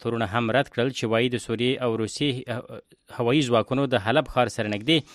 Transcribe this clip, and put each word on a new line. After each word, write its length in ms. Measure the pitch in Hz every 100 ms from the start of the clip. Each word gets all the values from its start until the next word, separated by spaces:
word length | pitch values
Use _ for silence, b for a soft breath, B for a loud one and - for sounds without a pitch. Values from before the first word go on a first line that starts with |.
تورونه 220 | 120 117 101
هم 240 | 117 110 120
رد 140 | -
کړل 180 | - 131 -
چې 120 | 113
وایي 180 | 113 123
د 80 | 120
سوریې 380 | - 113 123 131
او 60 | 123 113
روسي 300 | 107 - 147 127 123 117 - 117 - - - -
هوایي 240 | 117 151 123
ځواکونو 360 | 117 - 131 135
د 100 | 123 107
حلب 240 | 147 135 127
ښار 120 | 117
سره 180 | - 104
نږدې 260 | 104 120 170 B